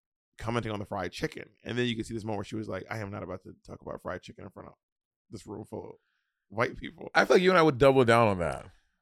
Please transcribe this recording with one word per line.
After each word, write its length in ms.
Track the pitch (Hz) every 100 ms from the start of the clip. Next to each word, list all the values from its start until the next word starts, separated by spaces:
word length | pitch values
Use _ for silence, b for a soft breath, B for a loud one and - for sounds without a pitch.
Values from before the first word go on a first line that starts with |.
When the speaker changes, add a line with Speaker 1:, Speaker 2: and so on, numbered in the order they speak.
| _ _ _ -
Speaker 1:
commenting 320 | 110 120 110
on 80 | 104
the 60 | 101
fried 260 | 101 90
chicken. 380 | - 160 - - _
And 140 | - 120
then 80 | 123
you 100 | 110
can 80 |
see 100 | 110 113
this 80 |
moment 140 | 107 104
where 60 | -
she 100 | 110
was 120 | 104
like, 180 | 95 -
"I 80 | 110
am 120 | 98
not 100 | 104
about 200 | 90 95
to 120 | - - -
talk 140 | -
about 200 | 76 -
fried 200 | - 90
chicken 200 | - - 95
in 40 |
front 200 | 98 -
of 40 | - _ _ _ _ _
this 160 | 107 -
room 200 | 104 -
full 180 | 101 -
of 100 | - _ _ _ _ _
white 280 | 101 127 -
people." 320 | - - -
Speaker 2:
I 120 | 165 196
feel 100 | 208
like 80 |
you 80 | 185
and 80 | 180
I 20 |
would 160 | 160 123
double 260 | 139 135 117
down 220 | 117 110
on 100 | 95
that. 260 | 80 65 - _ _ _